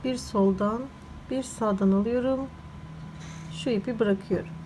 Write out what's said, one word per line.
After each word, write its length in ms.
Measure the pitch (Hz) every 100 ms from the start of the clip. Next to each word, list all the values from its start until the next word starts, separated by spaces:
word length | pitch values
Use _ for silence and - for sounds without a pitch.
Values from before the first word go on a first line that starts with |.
Bir 140 | 254 254
soldan, 640 | - 214 196 190 208 226 269 - - - -
bir 120 | 262
sağdan 480 | 254 - 220 196 196
alıyorum. 560 | 196 208 247 247 262 269 - - - - - - - - - - -
Şu 60 | -
ipi 300 | 220 202 226
bırakıyorum. 540 | 214 196 - 180 - -